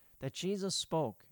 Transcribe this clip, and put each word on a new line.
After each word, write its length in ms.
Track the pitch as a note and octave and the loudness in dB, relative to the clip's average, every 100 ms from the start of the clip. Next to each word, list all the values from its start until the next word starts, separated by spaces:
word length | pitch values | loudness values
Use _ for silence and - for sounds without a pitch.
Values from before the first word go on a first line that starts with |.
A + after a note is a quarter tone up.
| - - | -20 -8
that 140 | C3+ | -6
Jesus 420 | - F3 G3+ F#3+ F#3+ | -2 -2 0 0 0
spoke 500 | F#3+ E3 C3+ G2+ - | 0 2 2 -2 -14